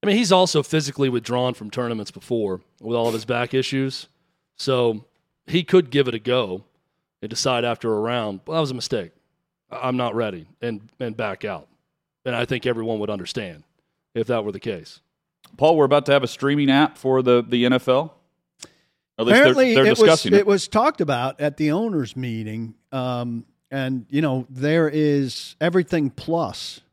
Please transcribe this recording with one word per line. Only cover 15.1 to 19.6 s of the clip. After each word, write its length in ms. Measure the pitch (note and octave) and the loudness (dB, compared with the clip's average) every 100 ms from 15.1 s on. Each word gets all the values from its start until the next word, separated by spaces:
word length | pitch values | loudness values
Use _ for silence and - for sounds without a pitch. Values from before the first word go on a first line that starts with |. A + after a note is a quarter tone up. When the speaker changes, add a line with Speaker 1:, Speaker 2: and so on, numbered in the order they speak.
| _ _ _ _ - | _ _ _ _ 2
Speaker 2:
Paul, 180 | D3+ E3 | 4 6
we're 100 | C#3 | 4
about 200 | D3 C#3+ | 4 4
to 40 | |
have 100 | C#3 | 2
a 40 | B2+ | 2
streaming 420 | - C3+ D3 C#3 | -4 -2 2 4
app 260 | C3+ D3 - | 4 2 0
for 240 | C3 C3 | 0 2
the, 220 | B2+ B2 A2+ | 4 4 4
the 180 | A#2+ A#2+ | 0 2
N 80 | |
F 140 | B2+ B2+ | 2 2
L. 280 | B2+ D#3 _ _ _ _ _ - _ _ _ _ - | 2 0 _ _ _ _ _ -20 _ _ _ _ -4
At 60 | A2+ | 4
least 80 | A3+ | 6
they're, 60 | |
Speaker 3:
Apparently, 320 | C#4+ C#4 | 6 6